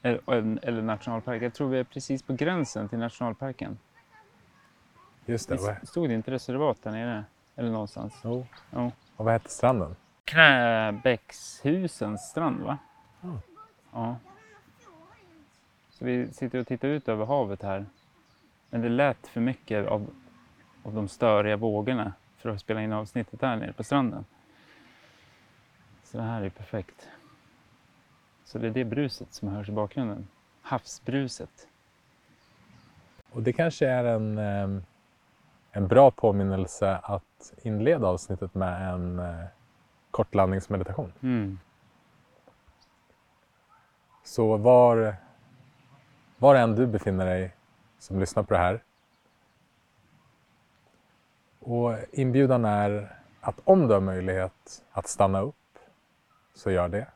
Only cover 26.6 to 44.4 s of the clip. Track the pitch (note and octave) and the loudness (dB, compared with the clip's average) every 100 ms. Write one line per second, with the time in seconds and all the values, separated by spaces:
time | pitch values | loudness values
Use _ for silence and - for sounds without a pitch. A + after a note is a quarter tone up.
26.6 | G2+ G#2+ F2+ - - - - _ _ _ | -10 -10 -10 -20 -20 -20 -20 _ _ _
27.6 | _ _ _ _ _ _ _ _ - A2+ | _ _ _ _ _ _ _ _ -12 -6
28.6 | A#2 A#2+ A#2 A#2 C#3+ - - - G2+ G#2 | -2 -2 -2 -2 -2 -6 -16 -10 -8 -6
29.6 | G2+ G#2+ G#2 - A#2 G#2 G2+ _ _ _ | -6 -4 -4 -4 -6 -6 -14 _ _ _
30.6 | - B2+ - - - C3+ C3 - - _ | -8 -8 -8 -12 -6 -4 -4 -8 -16 _
31.6 | - _ _ _ _ _ _ _ _ _ | -20 _ _ _ _ _ _ _ _ _
32.6 | _ - _ - _ - _ A#2+ A2+ A#2+ | _ -20 _ -20 _ -20 _ -2 -2 0
33.6 | E3 - C#3 B2+ A#2+ A2+ A2 G#2+ G#2 G2+ | -2 2 0 2 2 0 -2 -2 -2 -2
34.6 | G2 G2 F2+ _ _ _ _ _ _ _ | -2 -4 -8 _ _ _ _ _ _ _
35.6 | _ G2+ F#2+ A#2 C#3 - A2+ G2+ G2 G2 | _ -4 6 8 8 8 2 4 2 0
36.6 | F#2 - G2 F#2 - G2+ _ _ - - | -4 -2 -2 -2 -4 -8 _ _ -20 -12
37.6 | A#2 G#2+ A#2+ E3 G2 F2+ - F#2 F#2 F#2+ | -6 0 2 2 2 0 -4 -8 -6 -4
38.6 | F#2 F2+ F#2 F2+ F2+ F2+ F2 E2+ F2+ _ | -4 -4 -6 -4 -6 -6 -8 -10 -14 _
39.6 | _ _ _ _ _ - G#2+ G2+ F#2+ F#2+ | _ _ _ _ _ -4 0 4 4 2
40.6 | - G2+ F#2 F#2 G2 - C3 B2 G2 F#2+ | -4 -4 -4 -6 -10 -6 -2 -2 -2 -8
41.6 | _ _ _ _ _ _ _ _ _ _ | _ _ _ _ _ _ _ _ _ _
42.6 | _ _ _ _ _ _ _ _ _ _ | _ _ _ _ _ _ _ _ _ _
43.6 | _ _ _ _ _ _ - - | _ _ _ _ _ _ -8 0